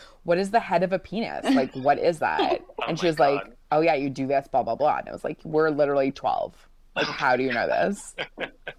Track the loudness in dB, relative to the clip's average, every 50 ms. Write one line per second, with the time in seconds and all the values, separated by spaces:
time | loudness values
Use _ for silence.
0 | -20 -20 -20 -6 -2 0 0 2 2 2 0 0 0 0 0 0 0 0 -2 -4
1 | -6 -6 -6 -6 -6 -6 -6 -4 0 2 2 2 2 0 -4 -2 0 2 2 2
2 | 2 0 2 2 0 0 0 2 0 0 0 -2 -6 -8 -10 -6 -6 -4 -2 0
3 | 0 0 2 4 4 4 4 2 -2 -8 -16 -14 -4 -2 0 2 4 4 2 2
4 | 0 -4 -4 -4 -2 0 0 -2 0 0 0 0 0 0 0 0 0 0 0 -2
5 | -4 -10 -10 -8 -6 -8 -8 -8 -6 -2 0 2 2 2 2 2 2 2 2 2
6 | 2 0 -2 -2 -2 -2 0 -2 -2 -6 -8 -14 -20 -20 -20 -20 -20 _ -6 -4
7 | -4 -4 -4 -2 0 2 2 2 0 0 0 -2 0 0 0 0 0 0 -2 -6
8 | -10 -14 -12 -12 -12 -10 -10 -12 -12 -12 -12 -14 -16 -16 -16